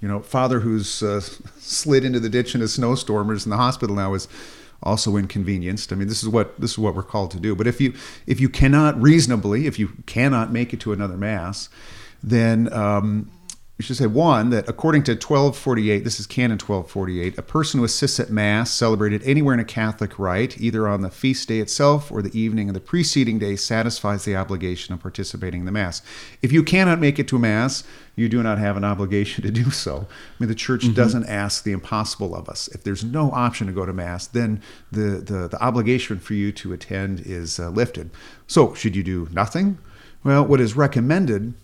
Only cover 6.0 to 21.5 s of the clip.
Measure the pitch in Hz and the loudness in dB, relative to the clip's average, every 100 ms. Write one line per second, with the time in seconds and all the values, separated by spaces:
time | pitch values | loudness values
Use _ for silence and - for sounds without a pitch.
6 | 98 110 110 113 101 - - - 107 92 | -4 -4 0 2 0 -2 -6 -2 -2 -2
7 | 95 110 95 90 104 95 113 120 135 - | -4 -4 -4 -4 -4 0 0 2 0 -2
8 | - - - 113 135 - 135 147 151 123 | -16 -12 -4 2 2 4 6 6 6 6
9 | 135 165 120 117 101 107 151 113 98 - | 8 8 6 2 0 0 0 -2 -4 -4
10 | - 113 135 127 110 117 120 113 110 101 | -6 0 2 2 0 -2 -2 -4 -4 -4
11 | 101 90 101 104 87 101 - - - - | -4 -4 -4 -4 -6 -8 -12 -16 -20 -18
12 | - - 104 117 113 113 117 117 104 104 | -20 -10 0 4 4 4 2 2 2 2
13 | 107 104 104 - - - - - 110 127 | 2 -2 -4 -14 -20 -20 -18 -12 -6 0
14 | 120 113 170 123 117 117 101 110 160 151 | 2 4 4 4 4 2 0 0 2 4
15 | 143 117 - 147 139 135 - 120 107 101 | 2 -2 2 4 4 2 -2 0 2 0
16 | 117 - 101 - 123 104 - 98 85 101 | -2 -6 -6 0 0 0 -2 -4 -4 -4
17 | 92 90 90 - - 160 151 139 117 - | -4 -2 -4 -6 -4 -2 0 0 0 0
18 | 139 - 117 107 104 107 117 - 117 107 | 0 0 -2 0 2 2 0 0 2 2
19 | 104 104 131 143 143 120 113 - 110 107 | 0 0 2 2 4 2 0 -2 -2 -2
20 | 104 - 98 92 131 - 113 113 107 101 | -6 -2 -2 0 -2 -2 -2 0 0 0
21 | 92 - 135 127 - | -4 -2 0 0 -2